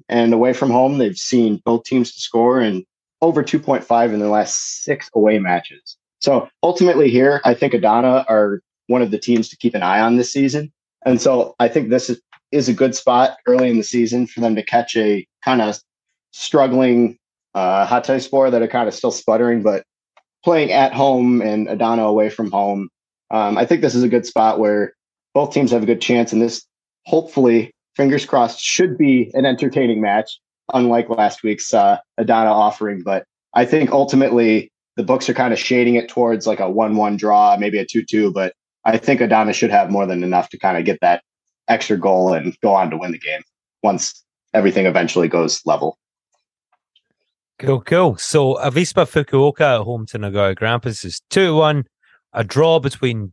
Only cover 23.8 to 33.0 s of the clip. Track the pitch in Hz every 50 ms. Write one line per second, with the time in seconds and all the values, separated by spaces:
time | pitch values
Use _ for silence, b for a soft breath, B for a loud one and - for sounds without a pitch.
23.8 | - 139 117 123 123 120 120 120 117 - - 117 110 110 110 - 110 104 104 104
24.8 | 101 - - _ _ _ _ _ _ _ - 139 143 135 - 139 143 117 120 113
25.8 | 107 120 117 - - - 123 120 117 113 - 113 117 117 - - - _ _ _
26.8 | _ _ _ _ _ - - 160 165 - - 143 131 120 117 117 113 - _ _
27.8 | _ _ _ - 139 135 135 143 135 - - 135 120 110 - - - - - -
28.8 | 185 185 127 123 156 139 131 127 113 104 - 135 131 139 127 120 147 131 127 147
29.8 | 131 117 113 107 107 101 101 107 110 - - - _ _ _ _ _ - - 127
30.8 | 123 120 117 120 117 113 117 110 107 101 - - - 110 104 - - - - 110
31.8 | 101 101 101 101 - _ _ - 113 110 117 113 113 110 107 107 107 104 104 -
32.8 | 107 104 101 95